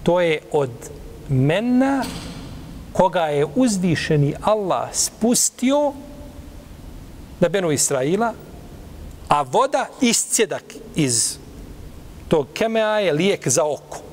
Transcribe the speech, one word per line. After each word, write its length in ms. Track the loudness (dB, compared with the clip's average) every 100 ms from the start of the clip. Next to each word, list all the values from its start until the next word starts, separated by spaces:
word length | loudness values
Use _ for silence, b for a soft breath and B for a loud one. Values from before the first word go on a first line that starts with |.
to 160 | 4 4
je 180 | 4 2 0
od 180 | 0 0 -4 -16 -16 -16 -16 -2
menna 720 | 2 4 2 4 4 4 2 -2 -8 -10 -12 -12 -14 -14 -14 -10
koga 320 | 2 2 4 2
je 200 | 2 0 2
uzvišeni 760 | 2 2 2 0 2 4 4 2
Allah 480 | 2 2 2 -2 -2
spustio 1000 | -4 -4 0 2 4 2 0 2 2 2 -2 -14 -16 -16 -16 -16 -16 -18 -16 -16 -16 -16 -16 -16 0
na 100 | 2
Benu 220 | 4 2
Israila, 640 | 2 2 2 2 2 0 -2 -14 -18 -16 -16 -16 -14 -14 -14 2
a 140 | 2
voda, 440 | 4 2 2 2 -2 0
iscjedak 640 | 2 2 0 0 0 -2 -8 -16 -8 0
iz 420 | 2 2 0 -4 -14 -16 -16 -16 -16 -16 -16 -16 0
tog 200 | 2 2
kemea, 460 | 0 0 2 2 2
je 140 | 2
lijek 340 | 4 2 2 2
za 160 | 2 2
oko. 360 | -2 -8 -16 -16